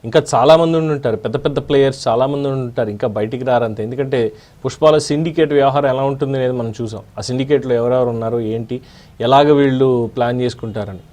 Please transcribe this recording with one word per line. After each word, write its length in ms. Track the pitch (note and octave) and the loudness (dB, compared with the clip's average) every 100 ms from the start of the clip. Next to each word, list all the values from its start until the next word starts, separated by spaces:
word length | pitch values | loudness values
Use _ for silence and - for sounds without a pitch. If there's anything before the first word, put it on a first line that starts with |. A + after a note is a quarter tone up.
ఇంకా 180 | A#2 D3+ D3 | 2 0 2
చాలామంది 440 | B2 C3 D#3+ E3 E3 | 2 6 6 4 0
ఉండి 140 | D#3+ | 0
ఉంటారు, 240 | D3 B2+ A2 | -2 -2 -2
పెద్ద 200 | A#2+ C3+ | -4 -4
పెద్ద 140 | D3 C#3 | -2 -4
ప్లేయర్స్ 500 | C#3 C#3 C3+ C#3 B2+ | 0 2 2 0 -2
చాలామంది 400 | A#2 C3 C#3+ C#3 | 0 0 -2 -4
ఉండి 120 | C3+ | -4
ఉంటారు, 300 | B2 B2 A2 | -6 -4 -4
ఇంకా 180 | G#2 B2+ | -4 -4
బయటికి 360 | G#2+ A2 B2 | -4 -4 -4
రారంతే. 380 | B2+ A#2+ A#2 G#2+ | -2 0 0 -4
ఎందుకంటే 500 | A2 B2+ C3+ C3 A2+ - - _ A2+ | -8 -6 -2 0 -2 -4 -20 _ -8
పుష్పాల 320 | - D#3 D3+ | 2 4 4
సిండికేట్ 540 | D3 D3 E3 E3 D3+ | 2 -2 -2 0 2
వ్యవహారం 360 | C#3+ C3+ C#3 C#3+ | 4 4 2 0
ఎలా 140 | C3 | 0
ఉంటుంది 360 | C3+ C#3 C#3 C3+ | -2 -2 -4 -2
అనేది 140 | B2+ | -2
మనం 220 | B2+ A2+ A2 | -2 -6 -6
చూసాం. 180 | A#2 G#2+ - - | -10 -10 -14 -12
ఆ 20 | |
సిండికేట్లో 540 | G#2 B2+ C3+ C#3+ C3+ | -6 -4 2 0 2
ఎవరెవరు 340 | A#2+ A#2+ B2+ B2 | 0 2 0 0
ఉన్నారు, 320 | A#2 A2+ A#2+ | -2 -4 -4
ఏంటి, 400 | A2 A2+ A2 B2+ - - - - | -4 -6 -6 -10 -12 -20 -20 -6
ఎలాగ 320 | A#2 C3+ D3 | 2 4 6
వీళ్ళు 580 | C#3+ C#3 C3 C3 B2 A2+ B2+ | 4 4 2 2 2 -2 -2
ప్లాన్ 240 | A#2+ B2 | -2 0
చేసుకుంటారని. 580 | B2 B2 A2+ G#2 G2+ F#2+ - | -4 -4 -10 -8 -10 -12 -18